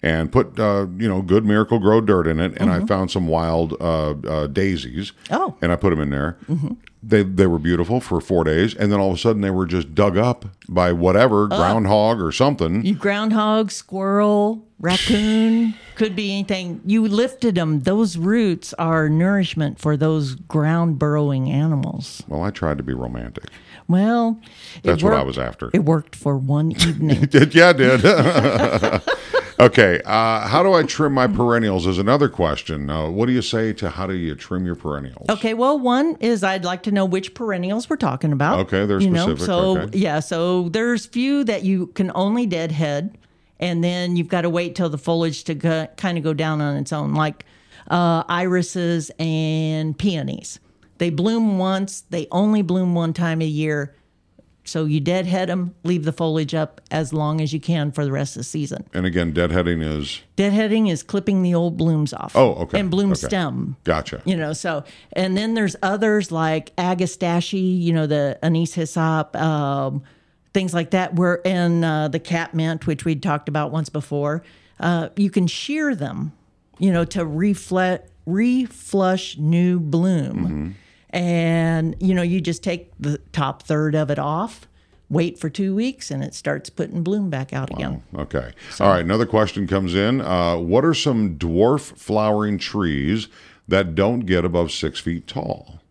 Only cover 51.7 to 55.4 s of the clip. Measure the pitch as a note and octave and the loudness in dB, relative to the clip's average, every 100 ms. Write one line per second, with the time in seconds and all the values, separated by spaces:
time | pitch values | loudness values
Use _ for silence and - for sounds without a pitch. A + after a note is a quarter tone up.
51.7 | F#3+ G3 - - F3 C#3+ F3+ G#3 G#3+ F3 | 0 -4 -8 -8 -8 -2 0 2 2 2
52.7 | F#3 F#3 E3+ E3 D#3+ E3+ D#3+ D#3+ D3+ D#3 | 0 2 0 0 -2 -2 0 -2 -2 -2
53.7 | D3+ C#3+ _ _ _ _ _ _ _ - | -2 -4 _ _ _ _ _ _ _ -10
54.7 | E3 D#3 D3+ C#3+ F3+ F3+ F#3 | -4 0 0 0 -2 0 -2